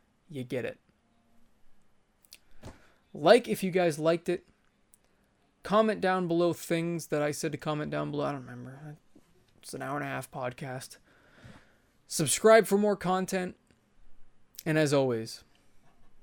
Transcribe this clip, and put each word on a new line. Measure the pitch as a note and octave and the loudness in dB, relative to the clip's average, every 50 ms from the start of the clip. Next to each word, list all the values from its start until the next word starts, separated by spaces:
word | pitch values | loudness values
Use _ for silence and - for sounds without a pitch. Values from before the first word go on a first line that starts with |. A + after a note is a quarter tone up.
| _ _ _ _ _ - | _ _ _ _ _ -14
You | D#3+ C3+ | -10 -10
get | - B2 C#3 B2 A2+ | -8 -6 -6 -6 -6
it. | - - _ _ _ _ _ _ _ _ _ _ _ _ - - - _ _ - - - - - - _ _ _ _ _ _ _ - - - _ - - - - - - - - - _ _ _ _ - | -6 -8 _ _ _ _ _ _ _ _ _ _ _ _ -20 -20 -20 _ _ -20 -20 -20 -20 -20 -20 _ _ _ _ _ _ _ -20 -20 -20 _ -20 -18 -16 -16 -16 -18 -18 -20 -20 _ _ _ _ -8
Like | D3+ D3 E3+ A3+ B3 - | 2 8 8 8 8 8
if | G#3+ G#3+ - | 2 -4 -2
you | - F#3 | -2 -2
guys | E3+ F#3 F3 E3+ D3 D#3 | 0 2 2 2 0 2
liked | D3+ D#3+ E3+ E3+ - - | 2 2 2 2 0 -4
it. | F3 - - _ _ _ _ _ _ _ _ _ - _ _ _ _ _ _ _ _ _ _ _ _ _ | -6 -6 -6 _ _ _ _ _ _ _ _ _ -20 _ _ _ _ _ _ _ _ _ _ _ _ _
Comment | - - F#3 G#3+ A3 A3 G#3 E3+ | -4 2 4 4 4 4 2 0
down | F3+ F#3 F#3 F#3 F3+ | 0 0 0 0 0
below | E3 E3+ E3+ F3 F3 | 0 2 2 2 2
things | D#3+ - - - E3+ E3 E3 E3+ E3+ E3 - - | 0 -2 -4 -2 -2 -2 -2 -2 -4 -6 -6 -4
that | D#3 D3 | -2 -2
I | D3 D3+ | -2 -2
said | D3 - - D#3 | -4 -4 -6 -6
to | D3 D3 | -6 -6
comment | - D#3 D3+ D3+ D3+ D3+ | -6 -4 -4 -4 -4 -6
down | D3+ D3+ D3 D3 | -6 -6 -6 -4
below. | D3 C#3+ C#3+ | -4 -4 -4
I | C#3+ | -4
don't | C#3+ C#3 | -4 -6
remember. | B2+ A#2+ A#2+ B2 B2 B2+ C3+ C#3 D3+ D3+ D3+ - _ _ - - _ _ _ _ _ _ _ _ | -10 -14 -14 -14 -14 -16 -16 -16 -16 -16 -18 -18 _ _ -20 -20 _ _ _ _ _ _ _ _
It's | - - - | -18 -14 -10
an | C#3 | -10
hour | C3 C3+ C#3+ | -8 -6 -6
and | D3 C#3 | -6 -6
a | C#3 | -6
half | C3+ C3 C3 - | -8 -8 -10 -10
podcast. | - D3 B2+ B2 C3 - D3+ C3+ B2+ C3 - - - - _ _ _ _ _ _ _ - - - - - - _ _ _ _ _ _ _ _ - | -10 -8 -8 -8 -8 -8 -10 -10 -10 -10 -12 -14 -20 -20 _ _ _ _ _ _ _ -20 -20 -20 -20 -20 -20 _ _ _ _ _ _ _ _ -8
Subscribe | - - D#3+ C3 - - - A3 A3 A3+ A3 | -4 -4 -2 0 0 4 8 8 8 8 8
for | - G3 | 6 2
more | G3+ G#3 G#3 G3+ | 2 2 2 0
content. | - - F3 F#3 F#3 F#3 - G3 F#3+ F3+ F#3 - _ _ _ _ _ _ _ _ - - - - - - - - - - _ _ - - | 0 0 -2 0 -2 -2 -2 -4 -4 -4 -6 -10 _ _ _ _ _ _ _ _ -20 -18 -16 -14 -14 -16 -18 -18 -20 -20 _ _ -8 -2
And | E3 D#3 | 0 2
as | D#3 D#3 C#3+ | 4 4 4
always, | D3 C#3 C3+ C3 A#2+ A2+ A2+ A2 - - - _ _ _ _ - - - - - _ - - - - - | 4 4 4 2 0 -2 -4 -8 -12 -16 -20 _ _ _ _ -20 -20 -20 -20 -20 _ -20 -20 -20 -20 -20